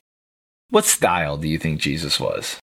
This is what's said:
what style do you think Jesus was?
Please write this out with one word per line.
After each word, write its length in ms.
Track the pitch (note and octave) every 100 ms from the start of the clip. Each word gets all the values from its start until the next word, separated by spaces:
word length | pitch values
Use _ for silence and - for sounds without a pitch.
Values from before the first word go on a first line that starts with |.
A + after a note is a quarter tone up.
| _ _ _ _ _ _ _
what 160 | G#3+ G#3
style 520 | - G2+ F2 D2+ D2
do 100 | D#2
you 100 | D#2
think 240 | D#2+ D2+
Jesus 380 | D2+ D#2 D2 -
was? 400 | - G1+ - - -